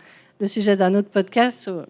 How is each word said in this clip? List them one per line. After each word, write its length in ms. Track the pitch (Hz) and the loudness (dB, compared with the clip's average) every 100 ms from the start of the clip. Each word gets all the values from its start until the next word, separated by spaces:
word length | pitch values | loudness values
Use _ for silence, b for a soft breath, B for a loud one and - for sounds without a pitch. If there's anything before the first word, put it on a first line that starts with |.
| b b b - | b b b -8
le 80 | 196 | -6
sujet 280 | 220 202 196 | 0 2 2
d'un 180 | 185 | 4
autre 140 | 202 196 | 2 0
podcast, 600 | 196 190 233 247 - 196 175 | -2 0 0 0 -2 -8 -10